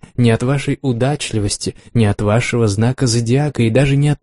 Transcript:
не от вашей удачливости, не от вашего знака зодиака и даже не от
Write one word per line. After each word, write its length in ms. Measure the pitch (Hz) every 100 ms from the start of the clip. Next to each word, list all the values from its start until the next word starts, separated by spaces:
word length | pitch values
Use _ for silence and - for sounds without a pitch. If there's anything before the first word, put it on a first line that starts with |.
| - -
не 140 | 120
от 120 | 113
вашей 360 | 123 139 139 -
удачливости, 920 | 135 117 127 147 - 110 101 - - - -
не 140 | 123 107
от 160 | -
вашего 460 | 104 113 - 120 110
знака 380 | 98 113 131 127
зодиака 560 | 117 117 135 147 -
и 80 | 113
даже 260 | 113 143 139
не 140 | 147
от 100 | 143